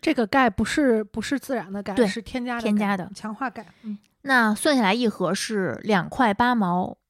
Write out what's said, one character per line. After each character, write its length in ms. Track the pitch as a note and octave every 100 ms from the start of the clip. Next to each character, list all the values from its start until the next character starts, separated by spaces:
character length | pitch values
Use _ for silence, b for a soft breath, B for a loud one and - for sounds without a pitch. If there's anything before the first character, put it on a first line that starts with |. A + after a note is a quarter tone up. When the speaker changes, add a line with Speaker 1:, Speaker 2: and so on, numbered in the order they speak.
Speaker 1:
这 120 | -
个 120 | C#4+ A3
钙 240 | C#4 B3
不 140 | F#3+
是， 400 | A3 - C#4 A3+
不 180 | G#3 -
是 180 | G#3 C4+
自 160 | - B3
然 160 | F3+
的 100 | G3
钙， 100 | G3+
Speaker 2:
对， 140 | G3+ G#3+
Speaker 1:
是 140 | G3+
添 240 | G3+ B3+ B3
加 100 | A#3+
的 60 |
钙， 20 |
Speaker 2:
添 140 | A3+ G#3
加 180 | G#3 G3
的。 160 | E3+ F#3+
Speaker 1:
强 180 | G#3+
化 160 | G#3+ C4
钙。 160 | A3 G#3+ _
嗯。 140 | A3 G#3 _ _
Speaker 2:
那 320 | C#4 C4 A3
算 220 | G#3+ D#4+ C#4
下 60 |
来 120 | G3+
一 140 | A3 A#3+
盒 260 | - F3
是 460 | F#3+ - G#3+ F3 -
两 240 | - G3+ -
块 260 | - A#3+
八 200 | G3+ B3 A#3+
毛， 420 | F#3 F3 G3 - _